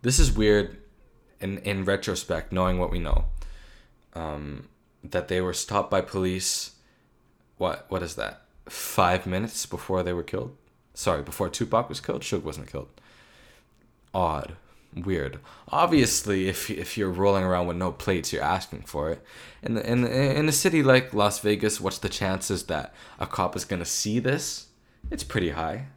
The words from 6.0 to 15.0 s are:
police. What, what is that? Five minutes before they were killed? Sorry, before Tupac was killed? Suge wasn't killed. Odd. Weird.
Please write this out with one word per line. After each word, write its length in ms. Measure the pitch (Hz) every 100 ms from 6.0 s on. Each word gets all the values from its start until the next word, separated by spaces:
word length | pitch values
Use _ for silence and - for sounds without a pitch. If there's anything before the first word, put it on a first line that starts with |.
police. 760 | 90 95 92 92 92 - - - _ _ _ _ _ _ _ _
What, 260 | 90 - -
what 120 | 95
is 120 | 87
that? 280 | 80 53 - _ _ -
Five 600 | - - - 90 92 92
minutes 400 | 90 113 - -
before 360 | 90 - 92
they 120 | 90
were 80 | 87
killed? 340 | 85 - 127 135 _ _ _
Sorry, 280 | - - 80
before 280 | 71 - 92
Tupac 380 | - 113 110 -
was 120 | -
killed? 220 | - -
Suge 200 | - 98
wasn't 280 | 76 69 -
killed. 180 | - - - _ - - - - - _ _ _ _ _
Odd. 400 | 92 87 76 - 82 _ - _
Weird. 440 | -